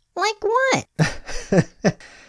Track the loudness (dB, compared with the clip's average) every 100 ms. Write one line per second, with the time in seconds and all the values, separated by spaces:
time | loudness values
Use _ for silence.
0 | _ -4 -2 -2 0 2 2 0 -4 -2
1 | -2 -2 -10 -12 0 0 0 _ -4 -4
2 | -14 -20